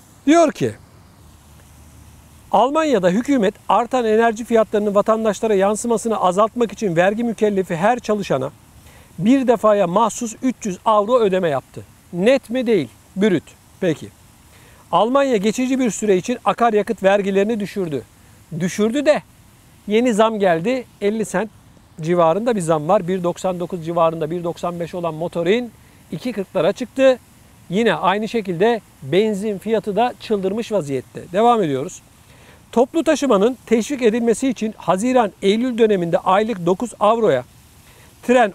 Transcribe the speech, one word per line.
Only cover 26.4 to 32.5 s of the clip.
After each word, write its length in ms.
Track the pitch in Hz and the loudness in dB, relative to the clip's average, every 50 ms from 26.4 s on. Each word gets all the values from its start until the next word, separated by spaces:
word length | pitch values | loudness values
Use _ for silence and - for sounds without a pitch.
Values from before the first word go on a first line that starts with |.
| 190 - - 190 151 175 202 | -10 -6 -4 0 0 0 0
çıktı. 460 | - 254 - - 262 262 269 254 226 - - - - - - - - - - | -2 -8 -10 -2 2 2 2 2 2 -4 -16 -20 -20 -20 -20 -20 -20 -12 -6
Yine 240 | 165 202 233 220 170 | -4 0 2 2 0
aynı 340 | 151 175 190 190 208 220 214 | 2 0 0 0 0 -2 -4
şekilde 540 | - 233 196 196 180 160 196 233 240 214 - - - _ - | -4 -4 -4 -4 -2 0 2 2 0 0 -4 -12 -20 _ -8
benzin 540 | 131 147 185 220 220 214 185 202 226 208 180 | -2 0 0 2 0 -2 -4 -6 -6 -8 -6
fiyatı 380 | - 208 226 214 - 214 196 | -4 -4 -4 -2 -2 -2 -2
da 180 | 190 240 247 220 - | 0 0 -2 -2 -8
çıldırmış 520 | - - 226 202 185 190 196 226 226 - | -6 -4 -4 -2 -2 -4 -4 -4 -6 -4
vaziyette. 600 | 220 196 151 139 139 127 120 - _ 123 117 - | -4 -4 -4 -2 -6 -6 -6 -8 _ -16 -16 -6
Devam 320 | - 190 226 240 240 226 196 | -2 2 2 4 4 2 2
ediyoruz. 380 | 156 139 127 139 180 - - - _ _ _ _ _ - - - - | 0 -2 -2 -4 -6 -10 -16 -20 _ _ _ _ _ -20 -20 -20 -20